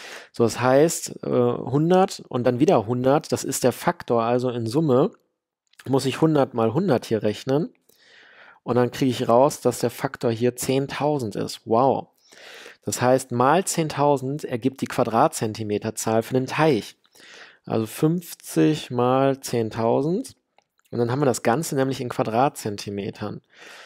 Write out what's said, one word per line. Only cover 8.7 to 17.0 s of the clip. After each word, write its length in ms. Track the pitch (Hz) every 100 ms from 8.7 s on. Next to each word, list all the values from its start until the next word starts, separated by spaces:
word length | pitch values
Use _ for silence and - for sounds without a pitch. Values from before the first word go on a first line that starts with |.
dann 160 | 120 123
kriege 220 | - 135
ich 160 | 117 120
raus, 320 | 117 139 -
dass 180 | 123 117
der 120 | 120
Faktor 420 | - 139 - 123
hier 240 | 110 123 123
zehntausend 800 | - 135 139 - 147 147 113 -
ist. 240 | 107 -
Wow. 440 | 113 113 135 107 - _ _ - - - - -
Das 180 | - -
heißt, 300 | 123 131 -
mal 340 | 120 131 165
zehntausend 760 | 185 - 156 - 143 139 127 147
ergibt 360 | - 123 131 -
die 80 | 113
Quadratzentimeterzahl 1400 | - 117 110 156 - 113 107 107 104 110 - - 113
für 100 | 113
den 120 | 131 131
Teich. 500 | 135 160 117 - -